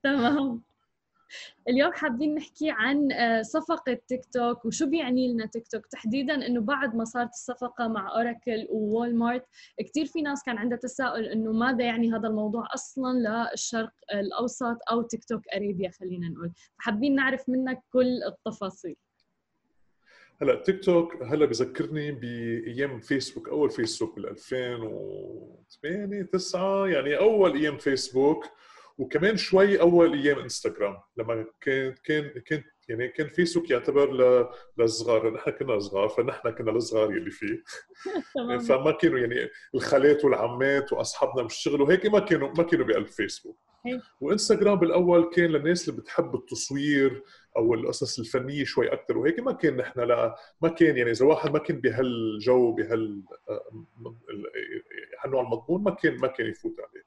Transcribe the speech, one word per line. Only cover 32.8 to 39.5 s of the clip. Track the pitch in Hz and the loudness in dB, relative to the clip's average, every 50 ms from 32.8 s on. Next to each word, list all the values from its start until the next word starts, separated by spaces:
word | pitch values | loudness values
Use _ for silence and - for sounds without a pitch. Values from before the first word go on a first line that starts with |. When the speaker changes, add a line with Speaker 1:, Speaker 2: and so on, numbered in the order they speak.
| _ - | _ -8
Speaker 2:
يعني | 113 113 123 123 | -6 -6 -6 -6
كان | - - 151 147 | -4 -6 -6 -2
فيسبوك | - - 180 170 - 170 165 - | 0 0 0 2 2 -2 2 2
يعتبر | 131 120 - - 135 143 143 131 | 0 2 2 2 4 4 4 4
ل-، | 131 127 127 127 123 123 120 120 - - - - _ - | 4 4 6 6 6 6 4 2 -4 -16 -20 -14 _ 2
للصغار، | 117 113 110 113 113 120 117 110 110 113 110 | 2 2 2 -2 0 2 2 2 2 0 -2
نحن | 110 - 147 | -2 -4 -4
كنا | 139 - - 131 117 101 | -4 -4 -2 -2 0 -2
صغار، | 101 98 98 95 101 110 | -2 -2 0 0 0 0
فنحن | - - 120 131 - - - 117 | 0 0 -2 -2 -4 -4 -4 -4
كنا | 113 - 120 110 | -4 -2 -4 0
الصغار | 107 120 113 - 113 110 107 107 98 | 0 0 -2 0 2 2 2 2 0
يلي | 85 - 95 | -4 -6 -6
فيه. | - - 107 101 - - - - - - - _ - | -10 -8 -6 -6 -6 -6 -8 -16 -18 -18 -18 _ -20
Speaker 1:
<laughs> | - - 381 415 339 - - _ | -12 -10 -6 -6 -6 -8 -6 _
تمام. | 277 240 240 247 247 | -6 -4 -2 -4 -4
Speaker 2:
فما | 240 - 135 127 143 151 | 2 2 2 4 4 2
كانوا | 151 - - 165 139 127 | 2 4 2 2 4 2
يعني | 120 117 120 123 120 117 | 0 0 -2 -4 -4 -6